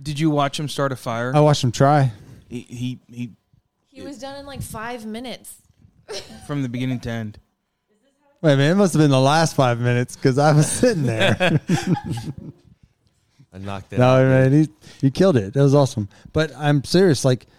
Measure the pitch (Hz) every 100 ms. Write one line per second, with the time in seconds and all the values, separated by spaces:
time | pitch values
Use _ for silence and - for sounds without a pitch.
0 | 139 143 160 147 139 - 147 - 139 131
1 | 131 117 123 147 151 143 127 - 135 147
2 | 135 - - - - 120 - 120 123 127
3 | _ 120 120 - _ _ _ _ _ 269
4 | 269 277 269 277 277 262 - 220 226 247
5 | 220 214 254 196 - - _ _ _ _
6 | - 427 - - - 143 131 123 127 123
7 | 120 117 107 - _ _ _ _ _ _
8 | _ _ _ - 160 139 143 196 196 151
9 | 151 131 135 160 160 - 127 117 123 123
10 | 123 - 139 127 147 147 147 - 247 190
11 | 131 110 190 208 180 - - 175 - 165
12 | - 117 113 - - - _ _ _ _
13 | _ _ _ _ _ 92 98 98 - 123
14 | 127 131 131 131 131 147 156 _ - -
15 | 135 127 190 127 98 139 139 143 131 -
16 | 101 _ - 156 156 127 147 147 - 170
17 | 190 135 131 123 _